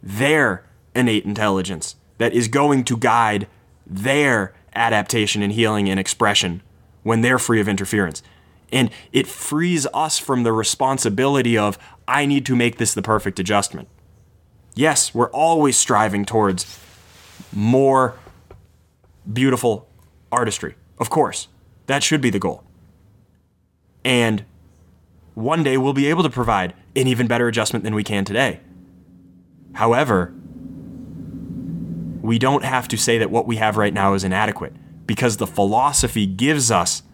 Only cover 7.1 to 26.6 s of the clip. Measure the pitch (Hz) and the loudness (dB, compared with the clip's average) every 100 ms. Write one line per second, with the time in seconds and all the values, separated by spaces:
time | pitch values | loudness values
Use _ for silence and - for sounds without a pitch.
7.1 | 113 120 127 - 113 104 98 98 110 92 | 0 2 2 2 2 2 -2 -2 -2 -2
8.1 | 76 - - _ _ _ 123 127 - - | -6 -16 -20 _ _ _ 0 0 -4 -4
9.1 | 131 135 - - 151 175 170 135 - 156 | -2 -2 -8 -6 -2 0 0 -2 -2 -2
10.1 | - - 127 117 110 107 - 131 135 117 | -4 -2 0 2 0 0 0 -2 0 -2
11.1 | 101 135 143 120 113 104 98 - - - | 0 2 2 2 2 0 -2 -12 -16 -2
12.1 | 135 143 143 123 123 120 - 113 - 95 | 0 2 0 2 2 2 0 -4 -2 0
13.1 | 107 101 95 92 104 - 76 - _ _ | 0 0 -6 0 0 0 -8 -16 _ _
14.1 | _ _ _ _ _ _ - 151 147 - | _ _ _ _ _ _ 0 0 2 -2
15.1 | 117 123 - 160 165 147 - - 110 107 | 0 -2 2 2 4 4 2 2 2 2
16.1 | 101 101 113 104 90 - - - - - | 0 0 2 2 0 -6 -14 -20 -20 -20
17.1 | - - - - 104 107 131 135 135 127 | -20 -20 -20 -12 -2 2 4 4 4 2
18.1 | - - - _ - _ _ _ _ _ | -2 -20 -20 _ -20 _ _ _ _ _
19.1 | _ - 110 135 123 123 104 - - _ | _ -8 0 2 2 0 -2 -8 -20 _
20.1 | _ _ 120 113 - 73 - _ _ 113 | _ _ 0 0 -4 -10 -14 _ _ -2
21.1 | 160 143 - - _ _ _ - 139 - | 0 0 -2 -14 _ _ _ -4 -2 0
22.1 | 156 127 98 92 - - _ - _ _ | 2 2 0 -4 -6 -14 _ -20 _ _
23.1 | _ _ _ _ _ _ _ _ _ 131 | _ _ _ _ _ _ _ _ _ 0
24.1 | 123 117 107 104 - _ _ _ _ _ | 2 2 0 -6 -20 _ _ _ _ _
25.1 | _ - - 113 165 143 131 135 139 139 | _ -20 -8 -4 0 2 2 2 2 2
26.1 | 165 160 120 117 104 | 2 0 0 0 0